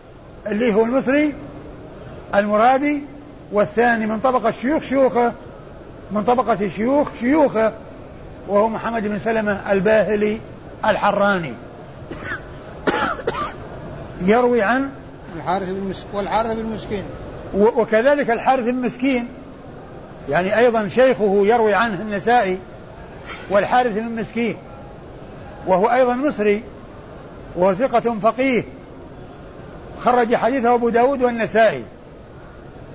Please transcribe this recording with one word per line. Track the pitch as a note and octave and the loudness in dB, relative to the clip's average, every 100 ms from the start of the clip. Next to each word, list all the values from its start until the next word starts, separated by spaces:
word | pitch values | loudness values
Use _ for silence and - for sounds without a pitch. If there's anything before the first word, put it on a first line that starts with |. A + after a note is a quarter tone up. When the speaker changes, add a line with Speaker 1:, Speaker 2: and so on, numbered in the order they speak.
| - - - - G#3 | -20 -20 -20 -12 -4
Speaker 1:
اللي | G#3 A#3+ | 0 2
هو | G3+ A3+ | 4 4
المصري | C4 A3+ C#4+ D4+ - - - - - - - - - - G3 | 2 2 2 2 -2 -10 -16 -16 -16 -18 -16 -16 -16 -2 0
المرادي، | G#3 G#3 A#3+ C4+ D4 D4 D4 - - - - | 2 4 6 4 2 -2 -6 -16 -20 -20 -4
والثاني | G3+ G3+ G#3+ A#3+ A3+ G#3+ | 0 0 2 2 2 0
من | A3 | 0
طبقة | C4 B3 G#3+ | 2 2 0
شيوخ | - B3 D#4 | 0 0 0
شيوخه، | - C4+ B3+ A3+ A#3+ - - - - - - - - | 0 2 4 4 0 -2 -12 -18 -18 -18 -18 -16 -6
من | G3+ | -2
طبقة | F#3 B3 A3 F#3+ G3+ | 2 2 2 0 -2
شيوخ | D3+ A#3 C#4+ C4 - | -2 2 2 2 0
شيوخه، | A#3+ D#4 C4+ G#3 A3 - - - - - - - - | 2 4 4 4 0 -2 -12 -18 -18 -18 -18 -14 0
وهو | G3+ A3 | 2 2
محمد | G#3 A3 A#3 G#3 | 0 -4 -2 -2
بن | G#3 | -2
سلمة | A3 A3+ G#3 G3 G#3+ | 0 0 0 -2 0
الباهلي | G3 G3 A3 F#3 G#3 G#3+ A3 - - - - G#3+ | 2 4 4 4 2 0 -2 -8 -16 -16 -4 0
الحراني | F#3 G3+ G3+ G3+ F#3+ D3+ A2 - - - - - - - - - - - | 2 2 2 2 2 -2 -8 -14 -18 -18 -16 -14 -12 -10 -10 -12 -16 -16
<coughs> | - - A5 F5+ - - C6 C6+ - - - - - - - | -8 -2 0 -2 -4 -4 -4 -6 -8 -14 -14 -14 -14 -12 -2
يروي | F#3 A#3 B3 A#3+ | 2 4 4 4
عن | G3 B3+ C#4 - - - - E3 | 2 0 -2 -8 -18 -18 -14 -8
Speaker 2:
الحارث | D3 F#3+ F#3 | -2 -2 -2
بن | G3 G3 | -4 -6
مس-، | - - G3+ | -8 -8 -6
والحارث | F3+ G3+ A3+ | -2 0 0
بن | A3+ A3 | -4 -6
مسكين. | G#3+ - G3+ - - - - - | -8 -6 -6 -6 -12 -12 -14 -4
Speaker 1:
و-، | F#3+ G#3+ C4 | 4 4 4
وكذلك | G#3 A3 C4 D4 A3 | 4 4 6 4 2
الحارث | A3+ - C4 | 0 2 2
بن | A3+ B3+ | 2 0
مسكين، | B3 - C4+ B3 A#3+ - - - - - - - - - - | -2 0 0 0 -2 -12 -16 -18 -18 -18 -18 -18 -18 -12 -2
يعني | D3+ F#3+ G#3+ | 0 2 4
أيضًا | B3 A3+ G3+ | 4 4 2
شيخه | A#3 C4 A#3 G3+ G3+ G3+ | 4 4 4 2 4 4
يروي | A#3 A3 | 4 4
عنه | F#3+ A#3 F3+ | 4 2 -2
النسائي، | G#3+ G3+ G#3+ A#3+ F#3+ F#3 - - - - - - - - - | -4 -2 2 4 4 -2 -8 -18 -18 -18 -16 -16 -14 -12 0
والحارث | G3 E3 B3 B3 | 2 4 2 2
بن | G3+ A#3 A3+ | 0 -4 -6
مسكين | G3 A3+ A#3 - - - - - - - - - - - F3 | -6 -2 -2 -4 -10 -16 -16 -16 -18 -16 -16 -16 -16 -6 2
وهو | F3+ A3+ | 4 4
أيضًا | B3 B3 B3 | 4 4 2
مصري | C#4+ G3+ G#3 G#3 - - - - - - - - - E3+ | 0 2 2 2 -2 -16 -18 -18 -18 -18 -18 -18 -8 2
وهو | F#3+ | 2
ثقة | F#3 C4 A3+ A#3 A3 | 4 2 2 2 2
فقيه، | G#3+ A3+ C4+ A3+ - - - - - - - - - - - - - - | 0 2 2 2 -2 -10 -18 -18 -18 -16 -18 -18 -18 -16 -16 -16 -16 -2
خرج | G#3+ B3 A#3 A#3 | 2 4 4 2
حديثه | A3+ C4+ A#3 A#3+ | 2 2 4 4
أبو | A#3+ | 4
داود | A#3 B3+ C#4 | 4 4 4
والنسائي، | B3 A#3 G3 G#3+ G#3+ C3+ G#2 - - - - - - - - - - | 0 0 2 4 4 4 -6 -16 -20 -20 -20 -18 -18 -18 -18 -18 -18